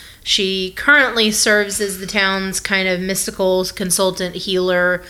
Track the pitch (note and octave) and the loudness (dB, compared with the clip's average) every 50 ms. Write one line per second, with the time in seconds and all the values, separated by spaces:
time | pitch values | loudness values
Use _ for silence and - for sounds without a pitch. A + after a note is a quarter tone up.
0 | - - - - - - - - G3+ F#3+ F#3+ F#3+ F#3 F#3 F#3 - - - D4 D4 | -20 -20 -20 -14 -4 -2 -2 0 0 -2 -2 -2 -4 -6 -6 -2 2 4 6 6
1 | C4+ B3 A3+ A#3 G#3+ G#3+ G#3 G#3 - A3+ G#3 G#3 G#3 G3+ G3 G3+ G#3+ G3 F#3 F#3 | 4 4 2 2 2 2 2 2 2 4 4 2 2 0 -2 -4 -4 -4 -4 -8
2 | F#3+ F#3 - G#3 G3 F#3+ F#3+ F#3+ F#3+ F#3+ F#3 - - - G3 F#3+ F#3+ F#3 F3+ F3+ | -10 -4 -2 0 2 2 0 0 -2 -4 -4 -6 -4 -2 0 0 0 0 0 -2
3 | F3+ F#3 G3 F#3+ - - - - F#3+ F#3 F#3 F#3 F#3 F#3 - - G3+ F#3 F3 - | -2 -2 -4 -4 -4 -6 -4 0 2 2 2 2 0 -2 -4 -6 -4 -2 0 2
4 | G3 F#3+ F3+ - F#3+ F3+ F3 F3+ F3 G3 F#3+ F#3 F#3 F#3 F3+ F3+ F3+ F3+ F3+ F3 | 2 0 0 -2 -4 -6 -6 -6 -4 -2 -2 0 0 2 2 2 2 2 0 -2
5 | - - | -6 -12